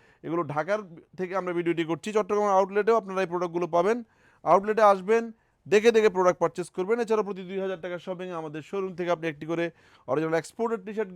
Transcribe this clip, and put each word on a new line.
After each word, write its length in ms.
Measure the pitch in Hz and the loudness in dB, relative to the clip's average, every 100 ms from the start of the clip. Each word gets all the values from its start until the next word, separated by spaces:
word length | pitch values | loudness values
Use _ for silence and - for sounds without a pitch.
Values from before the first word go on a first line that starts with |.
| _ _ 143 | _ _ -6
এগুলো 180 | 170 151 | -4 -2
ঢাকার 260 | 143 160 214 196 160 _ 156 | -4 -2 -4 -4 -18 _ -10
থেকে 160 | 185 185 | -6 -4
আমরা 180 | 180 | -2
ভিডিওটি 300 | 170 170 165 | -2 -2 -2
করছি, 260 | 160 160 - 214 | -2 -4 -2 -2
চট্টগ্রাম 300 | 196 208 208 190 | 0 0 2 2
আউটলেটেও 380 | 196 202 208 226 | 2 0 2 2
আপনারা 200 | 196 190 | 0 -4
এই 80 | 185 | -2
প্রোডাক্টগুলো 340 | 175 175 170 175 | -2 -4 -4 0
পাবেন। 300 | 170 180 240 226 _ _ _ | 2 2 0 -4 _ _ _
আউটলেটে 400 | - 202 202 214 208 | 2 4 4 4 6
আসবেন, 300 | 196 185 226 233 220 _ _ - | 6 2 0 0 -12 _ _ 2
দেখে 220 | 202 220 220 | 4 6 6
দেখে 140 | 214 | 4
প্রোডাক্ট 300 | 185 180 170 | 4 2 4
পারচেজ 240 | 165 175 170 - | 0 -2 -8 -6
করবেন। 200 | 185 233 | -2 -2
এছাড়াও 220 | 220 220 202 | 0 0 0
প্রতি 140 | 190 | -6
দুই 160 | 180 196 190 | -8 -6 -4
হাজার 140 | 185 | -6
টাকার 200 | 180 175 190 | -8 -10 -8
শপিংয়ে 340 | 180 185 170 | -10 -8 -8
আমাদের 200 | 156 151 147 | -8 -10 -8
শোরুম 220 | 196 190 170 | -6 -6 -6
থেকে 120 | 175 170 | -2 -2
আপনি 100 | 160 | -2
একটি 180 | 147 156 | -6 -6
করে 140 | 165 170 - _ _ - | -4 -4 -6 _ _ -4
অরিজিনাল 280 | 135 160 160 | -2 0 -2
এক্সপোর্টেড 380 | 151 - 226 226 185 | -4 -6 -4 -4 -6
টি-শার্ট 260 | 208 208 | -8 -8